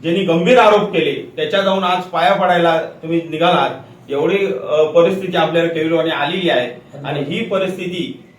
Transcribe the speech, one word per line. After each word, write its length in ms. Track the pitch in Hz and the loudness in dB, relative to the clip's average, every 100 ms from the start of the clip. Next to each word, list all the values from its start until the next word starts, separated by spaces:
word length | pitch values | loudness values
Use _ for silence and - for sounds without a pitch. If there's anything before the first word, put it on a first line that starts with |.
ज्यांनी 220 | 160 196 | -2 -2
गंभीर 340 | 175 170 185 247 | 0 2 4 6
आरोप 340 | 214 208 - | 6 4 2
केले 400 | - 143 135 - - | -2 -2 -4 -10 -6
त्याच्या 240 | 151 196 | -2 0
जाऊन 240 | 196 196 | 0 0
आज 180 | 180 180 | 0 -2
पाया 320 | 180 165 147 | -2 0 2
पडायला 480 | 151 180 175 170 160 | 2 2 4 4 2
तुम्ही 380 | - - 165 170 165 | -2 -10 -4 -4 -4
निघालात, 420 | 151 170 170 135 - - - - | 0 2 2 0 -4 -16 -20 -8
एवढी, 360 | 139 165 196 190 | -2 0 0 -2
अ, 360 | - - 151 | -4 -2 0
परिस्थिती 540 | 156 165 170 190 185 175 | 4 4 4 2 -4 -2
आपल्याला 320 | 160 165 170 | 0 0 0
केविलवाणी 420 | 165 160 165 160 | -2 0 0 0
आलेली 400 | 143 151 185 175 | -2 -2 -2 0
आहे. 480 | 131 123 - - - 135 | 0 -2 -10 -18 -14 -8
आणि 160 | 143 | -6
ही 220 | 143 175 | -6 -6
परिस्थिती 800 | 226 196 185 180 185 170 131 - - | -4 -2 -2 -6 -8 -6 -8 -10 -18